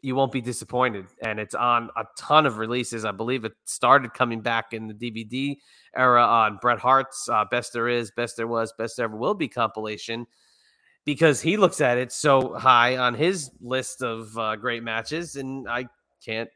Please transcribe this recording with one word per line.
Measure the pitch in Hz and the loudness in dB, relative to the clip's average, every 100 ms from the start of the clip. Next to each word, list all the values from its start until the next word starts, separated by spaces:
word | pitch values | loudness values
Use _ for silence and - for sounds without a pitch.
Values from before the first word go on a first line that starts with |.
you | 139 | -2
won't | 131 135 | 0 0
be | 131 | 0
disappointed. | 120 120 - 123 127 104 92 _ | -6 -8 -6 0 0 0 -12 _
And | 117 107 | -6 -6
it's | 107 | -6
on | - 123 120 117 - | -2 2 2 0 -8
a | 110 - | -10 -12
ton | - 151 151 | 2 4 4
of | 107 | 0
releases. | 110 123 117 117 | -4 -4 -4 -6
I | 107 | -6
believe | 98 113 131 | -6 -4 -4
it | 110 _ | -6 _
started | - - 120 139 123 | -12 -2 6 6 4
coming | - 123 113 | -2 -2 0
back | 113 117 - | -2 -2 -4
in | 113 110 | -10 -10
the | |
D | 107 120 | -10 -10
V | 110 | -8
D | 110 127 139 139 _ _ _ - | -8 -6 -4 -6 _ _ _ 2
era | 127 120 | 4 6
on | 120 113 107 104 | 6 6 4 2
Bret | 120 117 | 0 0
Hart's, | 123 135 131 - - | 4 4 2 -8 -2
uh, | 113 104 | 0 0
Best | 120 117 | -2 -2
There | 120 117 | -4 0
Is, | 120 113 | 0 -2
Best | - 120 - | -4 -6 -4
There | 113 | -2
Was, | 117 113 - | -2 -4 -4
Best | 113 - | -8 -4
There | |
Ever | 113 107 | -6 -2
Will | 131 | -4
Be | 202 143 | -2 -4
compilation, | - 110 107 107 107 - 113 120 _ _ _ _ _ _ _ | -2 -4 -4 -8 -8 -8 -8 -10 _ _ _ _ _ _ _
because | - 147 165 135 | -8 2 4 4
he | 165 208 | 0 4
looks | 190 - | 2 4
at | 139 123 | 2 2
it | 127 | -2
so | - 156 135 131 | -2 4 4 4
high | - 131 120 120 127 | 0 6 6 6 2
on | 123 | 0
his | 120 160 190 135 _ | 0 0 0 -6 _
list | 120 127 123 - | -6 -4 -4 -6
of, | 127 113 110 113 | -6 -6 -8 -4
uh, | 110 | -4
great | 107 117 117 | -2 -4 -6
matches, | 117 113 113 156 170 | -4 -6 -6 -8 -8
and | 139 131 135 110 | -10 -10 -10 -6
I | 120 127 _ _ _ | -6 -8 _ _ _
can't | - 110 113 | -8 -8 -8